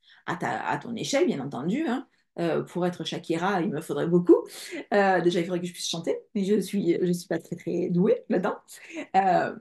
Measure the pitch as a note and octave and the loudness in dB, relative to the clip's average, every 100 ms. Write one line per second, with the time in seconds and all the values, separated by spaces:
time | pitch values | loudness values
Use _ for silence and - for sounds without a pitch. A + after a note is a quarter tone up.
0 | _ - - F3+ A#2+ A#2+ - C#3+ - A2+ | _ -14 -8 -6 -4 -4 -2 -4 -4 -8
1 | - C#4 E4+ D3 C3+ C3 D#3 B3+ D#4+ B3 | -2 2 2 0 -4 -6 -2 -2 -2 -4
2 | - _ _ - E3+ D3 D3 F3 F3+ F3 | -6 _ _ -4 -2 -2 -2 -2 -2 -2
3 | D#3 - - E3+ F#3 G3 D#3+ D3 D#3+ D3 | -6 -6 -4 -2 0 0 -2 -4 -4 -4
4 | D#3 F3 F3 A4+ - - - E4 - G#3 | 2 4 8 6 4 -10 -12 -12 -2 2
5 | G3 F#3 E3+ F3+ E3+ F3+ F3+ - - E3+ | 4 4 2 2 0 -2 -4 -8 -8 -6
6 | F3 A#4+ - G#3 F#3+ G#3 - G3+ E3+ - | -4 -4 -4 -4 0 0 0 0 0 2
7 | F3+ F3 - E3+ - F3 - F3 F3+ F3 | 2 0 -2 -6 -6 -10 -6 -4 0 2
8 | G3+ B4+ - A3+ F#3 A#4+ - - - E4 | 4 2 0 -2 0 -4 -10 -20 -16 -14
9 | - F#3+ F#3+ E3+ C#3 - | -2 2 4 4 2 -4